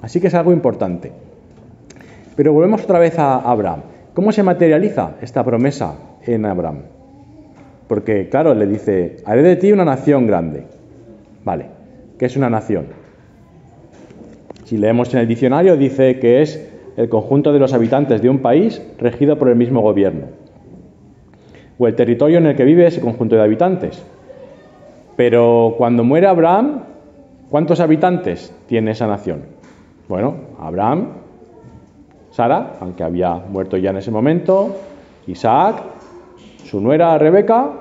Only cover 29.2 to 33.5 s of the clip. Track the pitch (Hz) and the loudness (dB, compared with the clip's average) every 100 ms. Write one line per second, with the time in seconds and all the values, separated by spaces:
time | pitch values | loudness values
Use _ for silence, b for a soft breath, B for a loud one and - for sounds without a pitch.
29.2 | 120 143 135 - B B B _ _ 92 | -6 -8 -12 -20 B B B _ _ -4
30.2 | 120 165 - - 80 87 107 156 247 - | -4 -6 -16 -16 -10 -4 -2 -2 -6 -12
31.2 | - - - - - - _ _ - - | -20 -20 -20 -20 -20 -20 _ _ -20 -20
32.2 | - - 117 160 - - 90 90 82 87 | -18 -4 0 0 -4 -12 -14 -8 -6 -2
33.2 | 90 87 98 | -4 -4 -8